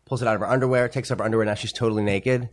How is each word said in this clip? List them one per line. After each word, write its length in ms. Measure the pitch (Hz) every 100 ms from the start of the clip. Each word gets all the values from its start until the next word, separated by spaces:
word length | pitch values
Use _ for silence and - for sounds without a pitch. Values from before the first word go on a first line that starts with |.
| -
pulls 160 | 123
it 60 | 117
out 80 | 107
of 60 |
her 60 | 101
underwear, 400 | 127 127 127 123
takes 200 | 135 -
off 60 | 107
her 40 |
underwear, 220 | 107 113 107
now 80 |
she's 180 | 104 107
totally 300 | - 113 107
naked, 460 | 104 98 127 127 120